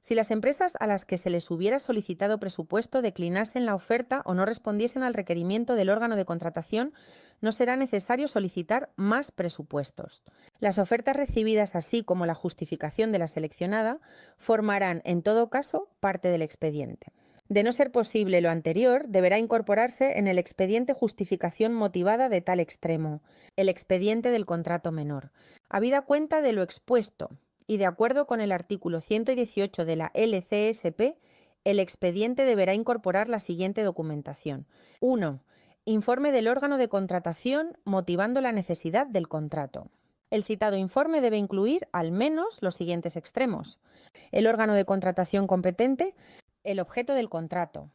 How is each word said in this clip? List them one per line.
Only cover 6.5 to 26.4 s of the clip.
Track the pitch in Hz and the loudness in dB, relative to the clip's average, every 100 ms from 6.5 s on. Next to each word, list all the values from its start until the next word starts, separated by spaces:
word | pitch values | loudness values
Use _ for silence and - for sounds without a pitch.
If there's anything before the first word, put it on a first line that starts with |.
| 165 160 214 262 - - - - _ | -6 -4 -4 -4 -8 -20 -20 -20 _
no | 214 | -4
será | 214 240 254 | 0 0 0
necesario | 262 202 - 247 285 | 0 -2 0 0 0
solicitar | 226 190 - 170 233 294 - | 0 -2 -4 -2 -2 -2 -4
más | 202 226 285 | 0 0 -2
presupuestos. | - 175 - 156 147 139 - - - _ _ - _ | -6 -6 -6 -6 -6 -6 -10 -16 -16 _ _ -20 _
Las | 208 196 | -2 0
ofertas | 185 233 240 269 | 2 0 0 -2
recibidas, | 285 - 220 214 208 175 | 0 0 2 2 2 -2
así | 165 233 | -2 -2
como | 220 180 170 | 0 0 0
la | |
justificación | 165 180 - 156 160 151 - 220 | -2 -4 -6 -8 -6 -6 -2 0
de | 208 | 0
la | 165 | -2
seleccionada, | - 156 - 180 208 220 285 _ - - _ | -4 -6 -4 -2 0 -2 -4 _ -20 -20 _
formarán, | - 220 214 202 196 170 - | 0 2 4 2 0 -2 0
en | 175 | 0
todo | 170 220 233 | 2 2 2
caso, | 254 285 - 392 _ | 0 -2 -4 -6 _
parte | 196 185 185 | -4 -2 0
del | 175 | 0
expediente. | 156 - 160 147 127 - - _ _ _ _ | -2 -4 -4 -4 -8 -10 -18 _ _ _ _
De | 202 | 2
no | 214 | 2
ser | 240 277 | 2 2
posible | 247 220 220 202 180 | 2 0 0 2 4
lo | 170 | 4
anterior, | 165 160 165 247 247 294 | 0 0 2 4 4 2
deberá | 190 185 202 | 4 4 4
incorporarse | 226 233 220 202 240 - 269 - | 2 0 2 2 2 2 0 2
en | 202 | 2
el | 180 | 2
expediente | 175 - 190 220 247 | 0 0 0 2 0
justificación | 269 226 - 190 190 175 - 220 | 0 0 0 -2 -2 -2 0 0
motivada | 233 208 180 180 226 262 | 2 0 2 2 2 2
de | 202 | 2
tal | 175 185 | 0 0
extremo, | 165 - 165 165 156 151 _ - - - | 0 -4 -2 -2 -2 -6 _ -20 -14 0
el | 196 | 0
expediente | 175 - 185 196 226 240 | 0 0 0 2 0 0
del | 240 190 | 0 0
contrato | 170 165 170 165 | -4 -2 -4 -4
menor. | 160 147 143 139 _ - - _ | -4 -4 -6 -10 _ -20 -20 _
Habida | 202 233 277 | -2 2 0
cuenta | 277 285 311 311 | 2 0 2 0